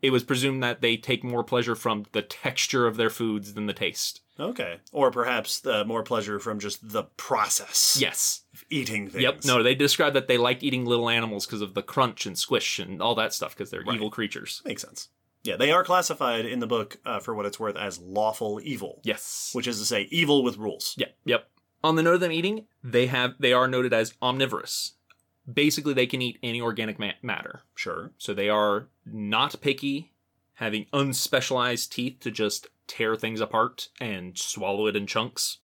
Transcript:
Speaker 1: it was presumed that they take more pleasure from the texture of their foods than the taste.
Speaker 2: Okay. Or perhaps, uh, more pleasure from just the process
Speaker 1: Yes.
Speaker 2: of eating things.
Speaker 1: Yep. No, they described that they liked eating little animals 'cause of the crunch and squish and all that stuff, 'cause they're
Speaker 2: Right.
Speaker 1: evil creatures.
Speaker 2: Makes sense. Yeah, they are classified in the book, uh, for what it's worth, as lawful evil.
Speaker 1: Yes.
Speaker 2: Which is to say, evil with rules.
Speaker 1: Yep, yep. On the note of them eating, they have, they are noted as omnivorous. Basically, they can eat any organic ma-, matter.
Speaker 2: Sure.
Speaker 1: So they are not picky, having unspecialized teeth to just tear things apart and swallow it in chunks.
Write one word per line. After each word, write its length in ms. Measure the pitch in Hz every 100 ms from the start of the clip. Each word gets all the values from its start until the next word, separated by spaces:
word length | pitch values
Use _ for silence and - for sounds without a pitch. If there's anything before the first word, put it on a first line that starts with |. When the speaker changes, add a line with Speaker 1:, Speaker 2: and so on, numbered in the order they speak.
Speaker 1:
it 80 | 139
was 120 | 127
presumed 380 | 123 131 135 135
that 180 | 123 117
they 160 | 120 113
take 260 | - 123
more 200 | 127 120
pleasure 320 | 113 123 117 113
from 300 | - 107 104
the 100 | 110
texture 640 | 104 - 135 131 - 135 120
of 100 | 110
their 120 | 113
foods 440 | 110 113 107 101
than 120 | 104 107
the 60 |
taste. 480 | 98 98 - - - _ -
Speaker 2:
Okay. 400 | 156 247 95 85 -
Or 180 | 147 135
perhaps, 540 | 123 120 120 107 - 131
uh, 180 | 110 104
more 180 | 113
pleasure 360 | 107 120 104 101
from 200 | 117 107
just 280 | 101 - 113
the 160 | 107 98 -
process 800 | - 123 104 - - - - 135
Speaker 1:
Yes. 420 | 117 - - - _
Speaker 2:
of 100 | - -
eating 400 | 156 123 110 98
things. 140 | 104
Speaker 1:
Yep. 220 | 123 135 135
No, 180 | 123
they 100 | 117
described 420 | 131 143 - 151 139
that 120 | 131
they 100 | 123
liked 260 | 120 127
eating 220 | 143 127 120
little 240 | 120 117
animals 360 | 117 113 101 -
'cause 140 | 110
of 120 | 101
the 80 | 95
crunch 440 | - - 127 - -
and 100 | 87
squish 400 | - 120 - -
and 220 | 92 95
all 140 | 101 113
that 180 | 110
stuff, 220 | - - -
'cause 160 | 98
they're 100 | 90
Speaker 2:
Right. 140 | 85 110
Speaker 1:
evil 160 | 107
creatures. 500 | 107 107 - - - 294
Speaker 2:
Makes 180 | -
sense. 260 | - - - _ _ _
Yeah, 120 | - 90
they 160 | 135
are 120 | 175
classified 640 | 180 180 175 151 131 117 113
in 140 | 123
the 80 | 117
book, 300 | 117 107 - -
uh, 140 | 110
for 140 | -
what 120 | 110 101
it's 140 | -
worth, 180 | 110 101
as 200 | 104 87
lawful 600 | 90 98 107 110 110 104
evil. 360 | 151 123 92 -
Speaker 1:
Yes. 460 | - 107 - - -
Speaker 2:
Which 140 | 127 120
is 120 | 113
to 60 | 104
say, 220 | 110 101
evil 320 | 165 160 143
with 140 | 123 101
rules. 360 | 107 - - -
Speaker 1:
Yep, 180 | - _ -
yep. 240 | 117 - _ _ _
On 120 | 156 160
the 80 |
note 120 | 165 180
of 40 |
them 100 | 175
eating, 340 | 160 175 214 214 _
they 240 | 127 120 127
have, 280 | 127 127 127
they 140 | 135
are 140 | 123 127
noted 260 | 127 127
as 200 | 117 110 -
omnivorous. 720 | 127 131 135 101 - - - _ _ _ _ _ -
Basically, 420 | 127 147 147 147
they 140 | 131 127
can 140 | 131
eat 160 | 123 110
any 160 | 123 117
organic 400 | 117 110 110 104
ma-, 120 | 104 -
matter. 400 | 123 98 - 135 _ -
Speaker 2:
Sure. 360 | - 82 101 _
Speaker 1:
So 160 | -
they 160 | 101 101
are 400 | 107 104 101 - _ -
not 560 | 110 104 110 143 -
picky, 500 | 147 135 143 139 160 _ _ _ _ _
having 320 | 113 110 104
unspecialized 1000 | 139 139 131 - 135 123 127 123 120 -
teeth 280 | - 123 127
to 100 | 127
just 360 | 107 107 - - _ _
tear 280 | - 113 110
things 240 | 113 110
apart 500 | 107 113 120 - - -
and 360 | 120 98 90 90
swallow 500 | - - 104 101 107
it 80 | 101
in 100 | 101
chunks. 520 | 110 117 - - - _